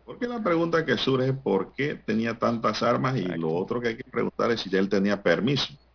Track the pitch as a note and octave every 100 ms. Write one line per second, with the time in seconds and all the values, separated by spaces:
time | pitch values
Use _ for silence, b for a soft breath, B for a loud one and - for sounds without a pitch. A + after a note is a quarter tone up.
0 | - - A#3+ A#3+ G#3 E3 E3+ E3 D#3 A2+
1 | - C3+ C3 C3+ - G2 - - C#3 -
2 | - A2 A#2 A#2 A2+ A#2 A#2 G#2+ A#2 B2+
3 | C3+ C3 F2+ E2 E2 E2+ G2 A#2+ A#2+ A2+
4 | - A#2 G2+ - A2 A2+ G2 F#2 G2 G#2
5 | G2 G2+ G2 E2 G#2 C#3 - - _